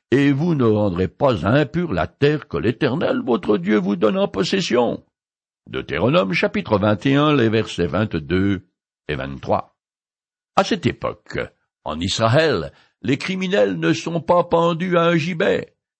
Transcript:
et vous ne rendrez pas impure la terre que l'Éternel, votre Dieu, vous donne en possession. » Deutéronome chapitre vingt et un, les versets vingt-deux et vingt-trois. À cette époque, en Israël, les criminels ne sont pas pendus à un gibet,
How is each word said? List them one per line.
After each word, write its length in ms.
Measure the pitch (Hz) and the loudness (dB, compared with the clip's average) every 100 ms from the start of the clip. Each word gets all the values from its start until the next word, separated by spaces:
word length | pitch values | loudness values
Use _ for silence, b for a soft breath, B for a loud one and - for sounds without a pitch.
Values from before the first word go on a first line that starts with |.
| B | B
et 200 | 135 143 | 2 4
vous 240 | 135 175 151 | 2 0 2
ne 80 | |
rendrez 460 | 117 104 104 85 95 | 2 2 2 0 -2
pas 360 | - 139 104 92 | 0 0 2 2
impure 460 | 139 - 165 170 | 2 2 -2 -2
la 160 | 87 82 | -2 -4
terre 400 | - 143 151 - | 0 0 0 -4
que 100 | 80 | -4
l'Éternel, 640 | 92 117 135 170 240 254 | -2 0 -2 0 0 -2
votre 380 | 233 226 190 208 | 0 -2 0 -2
Dieu, 200 | 175 214 | 0 0
vous 200 | 185 196 | 0 0
donne 200 | 214 190 | 0 0
en 120 | 202 | -2
possession. » 760 | 196 175 196 165 240 - - - _ _ _ _ _ - | -2 -2 -2 0 0 0 -4 -12 _ _ _ _ _ -12
Deutéronome 640 | - - 78 107 170 190 | -8 -6 -2 0 2 0
chapitre 460 | 170 208 208 180 101 | 0 -2 -2 0 2
vingt 260 | 104 107 - | 2 0 2
et 100 | 139 | 2
un, 200 | 151 143 | 4 2
les 140 | 113 | 2
versets 380 | 110 - - 85 | 2 -2 -2 -2
vingt-deux 760 | 82 107 85 71 90 98 95 - _ _ _ - | 0 -2 -2 -2 0 2 0 -4 _ _ _ -10
et 60 | 73 | -8
vingt-trois. 640 | 67 67 - 104 - _ _ _ _ _ _ _ _ - | -8 -8 -4 -4 -4 _ _ _ _ _ _ _ _ -2
À 80 | |
cette 220 | 196 180 113 | 0 0 -2
époque, 520 | - 60 - - - - _ _ _ | -4 -6 -8 -10 -8 -8 _ _ _
en 160 | - 78 | -10 -6
Israël, 720 | 92 - 113 139 160 104 71 b b b | -4 0 2 2 2 0 -4 b b b
les 140 | 101 139 | -4 -2
criminels 600 | - 185 190 202 202 180 | -2 -6 -2 0 0 0
ne 160 | 160 | 0
sont 280 | 160 170 165 | 0 -2 -4
pas 240 | 143 175 175 | 2 2 2
pendus 520 | 170 170 170 185 175 | 2 2 0 0 0
à 60 | |
un 140 | 170 170 | 2 2
gibet, 580 | 156 160 - - - _ _ _ | 0 -2 0 -2 -4 _ _ _